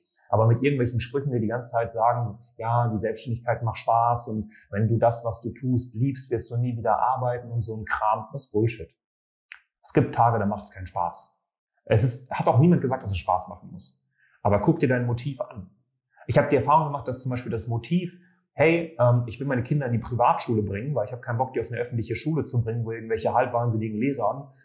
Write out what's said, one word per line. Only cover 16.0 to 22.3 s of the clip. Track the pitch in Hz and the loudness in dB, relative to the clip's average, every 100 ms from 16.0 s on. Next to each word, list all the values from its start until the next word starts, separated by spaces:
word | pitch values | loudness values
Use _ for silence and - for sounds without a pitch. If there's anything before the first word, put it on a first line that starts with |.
| _ _ - | _ _ 0
Ich | 147 | 2
habe | 143 | 4
die | 135 | 4
Erfahrung | 120 156 147 | 4 4 4
gemacht, | 139 - | -2 -6
dass | 123 | -6
zum | 127 | -4
Beispiel | 120 113 | -4 -4
das | 110 117 | -4 -2
Motiv, | 117 - 180 175 - _ _ _ | -4 0 -2 -2 -10 _ _ _
hey, | - 156 170 170 - | 2 4 4 0 2
ähm, | 123 123 117 | 4 4 0
ich | - | -4
will | 139 | -2
meine | 123 | 0
Kinder | 113 147 127 | 0 -2 0
in | |
die | 117 | -2
Privatschule | - 117 127 165 - 110 | -2 2 2 2 0 0
bringen, | 98 98 139 | 0 -4 -4
weil | 127 104 | -2 -4
ich | |
habe | 120 | -6
keinen | - 117 | -4 -2
Bock, | 127 | -2
die | 120 | -4
auf | 110 | -4
eine | 117 | -4
öffentliche | 120 117 110 | -4 -4 -4
Schule | 113 151 | -4 -2